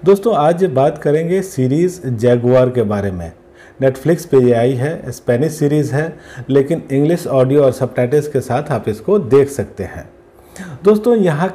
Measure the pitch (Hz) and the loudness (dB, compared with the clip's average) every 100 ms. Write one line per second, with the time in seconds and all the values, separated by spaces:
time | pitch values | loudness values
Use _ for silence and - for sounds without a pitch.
0 | 160 196 226 180 151 170 185 131 143 160 | 4 2 2 2 2 2 0 2 0 0
1 | 160 151 165 190 190 - 127 143 180 175 | 0 0 0 -2 -4 -2 0 2 0 -2
2 | 135 117 120 123 123 127 127 123 104 104 | -6 0 2 2 4 4 4 0 -2 -2
3 | 98 90 82 - - - - - 131 131 | -4 -6 -12 -16 -20 -20 -20 -2 -2 0
4 | 151 165 - 135 123 117 120 131 139 165 | -2 -2 2 4 4 4 2 0 -4 -6
5 | 131 - - 120 156 156 147 151 131 131 | -12 -10 -2 0 0 0 0 0 0 -2
6 | 160 175 - - 120 139 139 165 120 139 | -4 -8 -18 -16 0 0 2 -2 -2 0
7 | 147 170 - 135 127 143 139 123 123 - | 0 0 0 0 2 4 2 0 -6 -2
8 | 123 147 147 135 123 123 147 127 113 104 | 0 0 0 -6 -2 -6 -4 -4 -4 -6
9 | - 208 135 135 139 - 135 - 90 - | -2 -2 4 4 4 -2 -8 -8 -12 -12
10 | - - - - - - 180 135 185 214 | -18 -20 -20 -20 -20 -20 -18 -2 2 2
11 | 220 233 180 147 185 | 2 2 2 0 -4